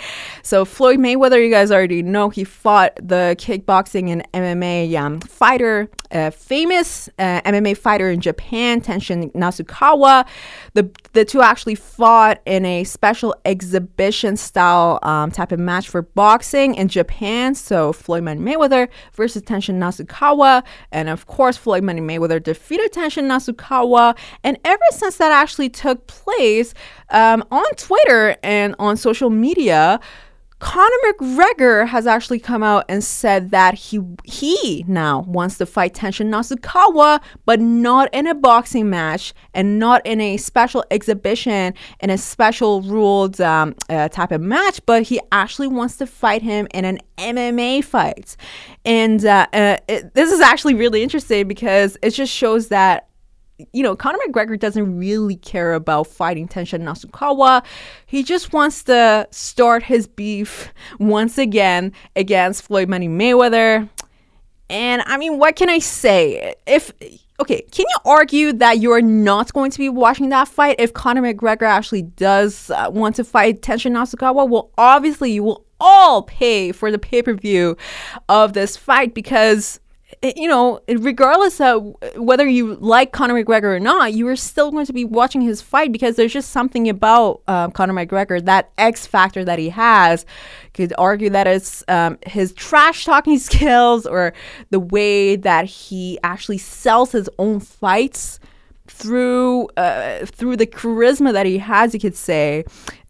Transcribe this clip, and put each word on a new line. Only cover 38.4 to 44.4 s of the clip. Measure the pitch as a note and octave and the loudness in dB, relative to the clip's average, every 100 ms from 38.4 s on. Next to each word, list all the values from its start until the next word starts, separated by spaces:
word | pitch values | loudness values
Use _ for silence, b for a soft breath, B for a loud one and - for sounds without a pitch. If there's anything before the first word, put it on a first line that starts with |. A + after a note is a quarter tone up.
| C4+ A#3 A#3+ B3 G#3+ | 4 4 2 -2 -2
match | F3+ D#3+ E3+ - b b | -2 -4 -6 -8 b b
and | F#3 G3 G#3+ | -4 -2 0
not | A3+ B3 | 2 2
in | - A3 | 2 -4
a | G#3+ G3 | -4 -6
special | - A#3 B3 B3+ - | -4 0 0 -2 -4
exhibition, | G#3 - G3+ G3 A#3 - G3+ F#3 B B B | -4 -2 -4 -4 -4 -2 -2 -4 B B B
in | G3 | -4
a | F#3+ | -4
special | - - A3 A3 A3 G3+ | -6 0 0 0 -2 -2
ruled, | F#3+ A3 G#3 G3+ G3 G3 | -2 -2 0 2 0 -2
um, | F3 D#3+ D#3 - - | 0 0 -2 -6 -8
uh, | D#3+ D3+ | -4 -4
type | - F3+ | -4 -6
of | F#3+ | -4